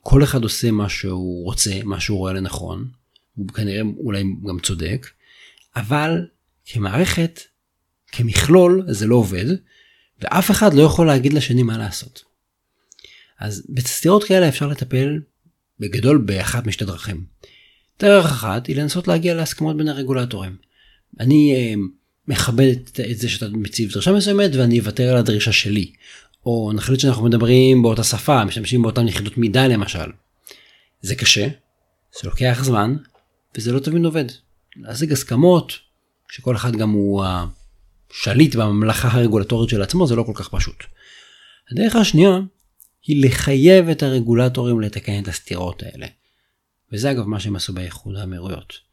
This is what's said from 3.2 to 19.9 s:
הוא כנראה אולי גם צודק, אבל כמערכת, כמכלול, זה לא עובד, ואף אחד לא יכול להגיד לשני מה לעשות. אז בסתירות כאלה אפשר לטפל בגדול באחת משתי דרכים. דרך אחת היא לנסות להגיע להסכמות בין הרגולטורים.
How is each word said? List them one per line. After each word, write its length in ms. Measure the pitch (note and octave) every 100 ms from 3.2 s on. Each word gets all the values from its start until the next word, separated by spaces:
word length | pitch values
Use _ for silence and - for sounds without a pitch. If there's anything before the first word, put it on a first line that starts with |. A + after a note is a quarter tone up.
| _ -
הוא 120 | G2
כנראה 340 | - G#2 G2+ G#2+ F#2+
אולי 260 | A#2+ G2+ G2 G2 G2
גם 120 | F2
צודק, 480 | - F2 E2 B2 - _ _ _ - _ _ B2
אבל 500 | G#2 D3 D#3 E3+ E3+ _ _ _ -
כמערכת, 720 | A2+ G2 A2+ F3+ F3 E3+ - - _ _ _ _ _ _
כמכלול, 800 | - A#2 - C#3+ F3+ F3 F#3 F3+
זה 200 | G2+ G#2+
לא 80 | A#2+
עובד, 300 | G2 F#2 A#2 F#3 - _ _ _ _ _
ואף 300 | - - G3
אחד 220 | G3 G#3+
לא 80 | C#3
יכול 260 | D#3 D3+ D#3+
להגיד 260 | C#3 C3+
לשני 300 | D3 A#2+ B2
מה 140 | A#2 A2+
לעשות. 460 | G#2+ - - - - _ _ _ _ _ _ _ - - _ -
אז 280 | G#2+ G2+ -
בסתירות 540 | B2 - - D#3+ G3+
כאלה 260 | G#3 F#3+ E3+
אפשר 180 | - C#3+
לטפל 520 | D3 B2+ B2+ C#3 D3+ - _ _ _ _ -
בגדול 380 | G#2 G2+ B2+ D3
באחת 500 | G2+ F#2+ F#2 B2 A2+
משתי 180 | - G2
דרכים. 400 | E2+ - F2 F2+ _ - _ _ _ _ -
דרך 260 | G3+ G3+ E3
אחת 420 | B2+ A2 G#2+ B2
היא 80 | C3
לנסות 320 | D3+ F3 F3+
להגיע 260 | E3+ F3
להסכמות 440 | E3 D#3 - D#3 D3+
בין 100 |
הרגולטורים. 680 | D#3